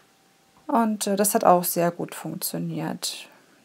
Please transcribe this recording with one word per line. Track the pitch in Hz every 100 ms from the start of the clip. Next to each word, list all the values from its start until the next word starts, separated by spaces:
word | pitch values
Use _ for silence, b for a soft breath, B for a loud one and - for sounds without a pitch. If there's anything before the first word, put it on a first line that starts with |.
| B B _ _ _ _ -
Und, | 277 220 214 -
äh, | 196
das | -
hat | -
auch | - 180
sehr | 175 175 170
gut | 170 165
funktioniert. | - 160 170 - 170 170 156 - 180 - - - b b b